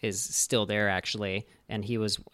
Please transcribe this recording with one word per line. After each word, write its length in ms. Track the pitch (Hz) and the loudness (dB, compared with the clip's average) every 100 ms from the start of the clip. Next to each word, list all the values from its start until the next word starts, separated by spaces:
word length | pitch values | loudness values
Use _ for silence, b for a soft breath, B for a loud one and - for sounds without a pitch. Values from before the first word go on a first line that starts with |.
is 200 | 113 98 | -4 -2
still 440 | - - - 120 | -2 0 2 2
there, 240 | 104 104 101 | 2 2 2
actually, 580 | 92 - 110 101 95 - b - | 2 0 -2 -2 -2 -6 b -6
and 160 | 113 | -4
he 140 | 101 117 | -2 0
was, 200 | 107 - - | 0 -2 -4